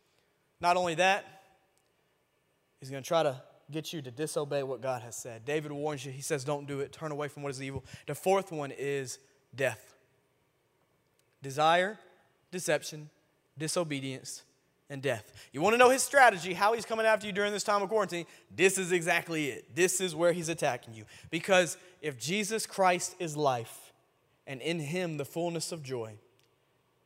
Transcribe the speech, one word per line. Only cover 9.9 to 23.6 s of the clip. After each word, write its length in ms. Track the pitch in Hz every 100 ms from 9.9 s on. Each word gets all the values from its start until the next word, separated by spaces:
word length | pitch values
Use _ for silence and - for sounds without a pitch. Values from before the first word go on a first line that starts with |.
| _ _ _ _ _ _ _ _ _ _ _ _ _ _ _
Desire, 560 | 139 131 156 175 185 220 - _ _ _ _
deception, 640 | 180 170 147 - 151 151 _ _ _ _ -
disobedience, 840 | 156 180 165 139 135 131 - - - _ _ _ -
and 140 | 139
death. 280 | 135 113 - - -
You 100 | 131
wanna 160 | 180 233
know 120 | 247
his 120 | 262
strategy, 520 | - 285 247 190 170
how 200 | 175 202
he's 120 | 233 -
coming 200 | 226 220
after 220 | 214 208
you 40 |
during 220 | 196 208
this 100 | 208
time 200 | - 202
of 60 | 196
quarantine? 360 | 220 190 175 165 - -
This 300 | 98 190 185
is 120 | 180
exactly 580 | 180 165 170 165 160 143
it. 260 | 107 - 123
This 260 | 180 -
is 140 | 185 156
where 180 | 175
he's 160 | 175 160
attacking 460 | 165 139 123 - 110
you. 100 | 107 - -
Because 480 | 170 185 185 175 - - -
if 160 | 151 127
Jesus 480 | 120 202 190 220 -
Christ 500 | - 185 180 - -
is 180 | 175 147
life, 560 | 147 123